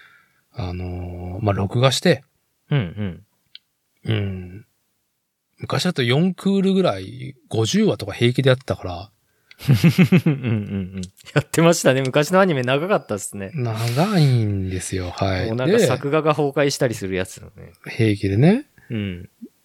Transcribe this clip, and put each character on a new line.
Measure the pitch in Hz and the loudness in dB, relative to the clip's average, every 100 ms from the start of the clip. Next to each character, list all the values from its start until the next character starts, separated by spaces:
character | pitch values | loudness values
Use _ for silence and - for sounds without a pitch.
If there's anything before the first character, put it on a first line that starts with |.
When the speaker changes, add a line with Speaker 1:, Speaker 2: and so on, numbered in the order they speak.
| - _ _ _ _ | -20 _ _ _ _
Speaker 1:
あ | - 90 | -10 -8
の | 90 90 90 90 87 90 92 | -6 -6 -8 -10 -10 -10 -4
ー、 | |
ま | 101 | -2
あ、 | |
録 | 95 98 120 | 0 -2 2
画 | 131 | 2
し | - | 2
て。 | 139 143 - _ _ _ - | 2 0 -2 _ _ _ -4
Speaker 2:
う | 147 | -2
ん、 | 90 90 101 85 101 _ _ - _ _ _ _ - | -2 -4 -8 -8 -16 _ _ -20 _ _ _ _ -4
う | |
ん。 | |
Speaker 1:
う | |
ん。 | 110 101 92 90 95 - _ _ _ _ _ _ _ _ _ | -4 -4 -6 -12 -18 -20 _ _ _ _ _ _ _ _ _
昔 | - 127 | -6 -4
だ | 180 | -2
と | 170 | -2
四 | 120 135 185 | 0 2 0
ク | 175 196 | 0 0
ー | 196 | 0
ル | 190 | 2
ぐ | 190 | 2
ら | 175 98 | 0 -2
い、 | 95 120 127 - - | -8 -12 -14 -16 -6
五 | 107 | -2
十 | 110 196 | 0 2
話 | 208 107 | 2 0
と | 98 | -4
か | |
平 | - 120 | 0 0
気 | 123 | 2
で | 131 | 2
や | |
っ | 127 | 2
て | |
た | - - | 0 -6
か | |
ら。 | 90 87 101 _ _ _ - - | -6 -12 -14 _ _ _ -20 -6
Speaker 2:
<laughs> | - 120 170 156 - 180 165 | 0 4 4 4 6 4 2
う | |
ん、 | |
う | 139 | 0
ん、 | 123 110 101 98 92 95 | 0 -2 -2 -6 -6 -8
う | |
ん。 | 92 - - | -12 -14 -6
や | 147 | -2
っ | |
て | - - | -2 2
ま | 165 | 4
し | 170 | 4
た | - | 4
ね。 | 131 | 2
昔 | 131 139 151 | 2 0 2
の | 185 | 4
ア | |
ニ | 190 | 4
メ | 139 | 2
長 | 123 139 180 | 0 0 0
か | 190 | -2
っ | - | -2
た | |
っ | 104 | -8
す | - 101 | -8 -10
ね。 | 98 | -8
Speaker 1:
長 | 160 120 110 117 120 190 196 | -4 -4 -4 -2 0 2 4
い | 143 123 | 4 4
ん | 107 98 92 | 2 -2 -4
で | 92 | -6
す | - 92 | -6 -6
よ。 | 90 | -6
は | - 95 92 | -4 -2 0
い。 | 110 | -2
Speaker 2:
も | |
う | |
な | 117 135 | -2 2
ん | |
か | 226 | 4
作 | 160 123 143 | 4 2 0
画 | 156 | 0
が | 151 | 0
崩 | 147 143 | 0 0
壊 | 147 143 | 2 0
し | - | 2
た | 131 | -2
り | |
す | 104 98 | -2 -4
る | |
や | 95 | -4
つ | 92 - | -4 -10
だ | 87 | -20
ね。 | 90 87 - | -20 -20 -20
Speaker 1:
で、 | - | -8
平 | - 110 104 | 0 2 2
気 | 98 | 0
で | 101 | 4
ね。 | 156 233 302 _ - | 4 4 0 _ -10
Speaker 2:
う | 113 | -6
ん。 | 101 90 95 _ 240 _ | -6 -8 -14 _ -20 _